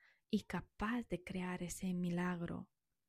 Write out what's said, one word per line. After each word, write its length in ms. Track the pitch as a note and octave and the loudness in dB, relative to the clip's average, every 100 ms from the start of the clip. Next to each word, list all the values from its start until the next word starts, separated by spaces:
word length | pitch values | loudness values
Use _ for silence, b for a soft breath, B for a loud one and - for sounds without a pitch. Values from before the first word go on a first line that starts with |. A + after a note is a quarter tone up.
| b b _ | b b _
y 120 | G#3 | 0
capaz 640 | - F3+ - - G#3 A#3+ A#3 | 2 -4 -4 -2 0 0 0
de 140 | F3 | -2
crear 400 | - F#3 F3+ F3+ | -2 -4 -2 -2
ese 320 | F3 - F#3 | -4 -2 0
milagro, 760 | F3+ F3+ F3 F3+ F3 E3+ - - _ _ _ | 2 2 2 2 0 -2 -4 -8 _ _ _